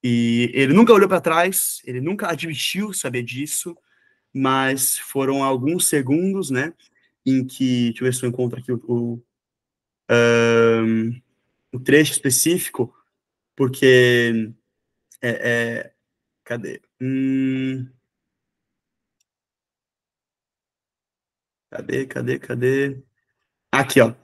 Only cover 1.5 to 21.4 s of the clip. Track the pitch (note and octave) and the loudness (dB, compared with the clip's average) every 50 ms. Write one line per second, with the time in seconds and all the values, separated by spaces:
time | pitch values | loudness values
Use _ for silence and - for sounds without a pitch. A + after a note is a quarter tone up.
1.5 | F#3+ - - - - - - - B2 B2+ C3 D#3+ G3 G3+ G#3 F3 E3 C#3+ E3 E3 | 0 -2 -4 -4 -8 -10 -12 -10 -8 -6 -4 -6 -6 -6 -6 -6 -6 -6 -8 -10
2.5 | D#3 B2 - - - F3+ G#3 G#3+ F#3+ - - C#3 B2 B2 A#2+ A2+ A#2 B2+ C#3+ D3+ | -8 -6 -6 -6 -6 -6 -6 -6 -8 -8 -8 -6 -6 -6 -6 -6 -10 -10 -8 -8
3.5 | - - - F3 E3+ _ _ _ _ _ _ _ _ _ _ _ _ C3+ C3+ C3 | -8 -8 -8 -10 -14 _ _ _ _ _ _ _ _ _ _ _ _ -4 -2 0
4.5 | C3 C3+ C3+ C3 C3+ C3+ C3+ - - - - - - C#3 C3+ C3+ C#3 C#3 C3+ C3+ | 0 2 0 0 -2 -2 -2 -4 -4 -4 -8 -8 -4 -2 -2 0 0 0 0 0
5.5 | C3+ B2+ B2 C#3+ E3+ F#3 - - - D3 C3+ B2 C#3+ D#3+ F3+ G3 G3 G3 F#3 C3+ | -2 0 -2 -2 -2 -2 -2 0 0 0 0 0 0 0 0 0 -2 -2 -4 -2
6.5 | C3+ B2 C#3 D#3+ - _ _ _ _ _ _ _ _ _ _ C3 C3 C3 B2+ C3 | -2 -4 -4 -4 -8 _ _ _ _ _ _ _ _ _ _ 0 0 0 0 -4
7.5 | - - C3+ B2+ B2 A#2+ A#2+ A#2 A2+ - B2+ B2+ B2 B2+ - B2 A#2+ - B2 A#2+ | -4 -2 0 0 2 2 0 -2 -2 -2 -2 -2 -2 -2 -4 -4 -4 -2 -4 -4
8.5 | A#2+ B2 - - B2+ A2+ - - A#2+ A#2+ A#2+ A#2+ A#2 A#2 A#2+ _ _ _ _ _ | -4 -8 -8 -8 -8 -8 -4 -4 -4 -4 -2 -4 -8 -10 _ _ _ _ _ _
9.5 | _ _ _ _ _ _ _ _ _ _ _ _ A#2 A#2+ A#2+ A#2 A#2 A#2 A#2 A#2 | _ _ _ _ _ _ _ _ _ _ _ _ 4 4 6 6 4 4 4 4
10.5 | A#2 A#2 A#2 A#2 A2+ A2+ A2+ A2+ A2+ A2+ A2+ A2+ A#2+ B2 _ _ _ _ _ _ | 4 4 6 4 4 2 2 0 0 0 -2 -4 -6 -8 _ _ _ _ _ _
11.5 | _ _ _ _ - B2+ B2+ - C#3+ D3 D#3 D3 - - - C#3+ B2 - - D#3+ | _ _ _ _ -14 -8 0 4 6 6 6 4 0 -2 -2 0 0 2 2 2
12.5 | F3 F3+ F3+ - - - A#2+ B2 _ _ _ _ _ _ _ _ _ _ _ _ | 0 0 -2 -6 -4 -4 -6 -6 _ _ _ _ _ _ _ _ _ _ _ _
13.5 | _ - C#3 B2+ B2+ - - C3 B2+ B2+ B2 B2 B2 A#2+ A#2+ A#2 A#2 A2+ A2 G#2+ | _ -2 -2 -2 0 2 4 4 6 6 6 4 4 2 2 0 -2 -2 -4 -6
14.5 | A2+ _ _ _ _ _ _ _ _ _ _ _ _ _ - B2 A2+ - - B2 | -12 _ _ _ _ _ _ _ _ _ _ _ _ _ -6 -6 -6 -4 -2 -2
15.5 | A#2+ A#2 A#2 A#2 A#2 A#2 - - _ _ _ _ _ _ _ _ _ _ _ - | -2 -2 -2 -4 -6 -8 -10 -12 _ _ _ _ _ _ _ _ _ _ _ -12
16.5 | A#2+ A#2 G2+ D#2 - - _ _ _ _ B2+ C3 C3+ C3 C3+ C3+ C3+ C3+ C3+ C3 | -10 -10 -8 -12 -12 -14 _ _ _ _ -6 -4 -2 -2 -2 0 0 0 -2 -2
17.5 | C3 C3 C3 C3 C3 C3 B2+ B2+ _ _ _ _ _ _ _ _ _ _ _ _ | -2 -4 -4 -6 -6 -8 -10 -12 _ _ _ _ _ _ _ _ _ _ _ _
18.5 | _ _ _ _ _ _ _ _ _ _ _ _ _ _ _ _ _ _ _ _ | _ _ _ _ _ _ _ _ _ _ _ _ _ _ _ _ _ _ _ _
19.5 | _ _ _ _ _ _ _ _ _ _ _ _ _ _ _ _ _ _ _ _ | _ _ _ _ _ _ _ _ _ _ _ _ _ _ _ _ _ _ _ _
20.5 | _ _ _ _ _ _ _ _ _ _ _ _ _ _ _ _ _ _ | _ _ _ _ _ _ _ _ _ _ _ _ _ _ _ _ _ _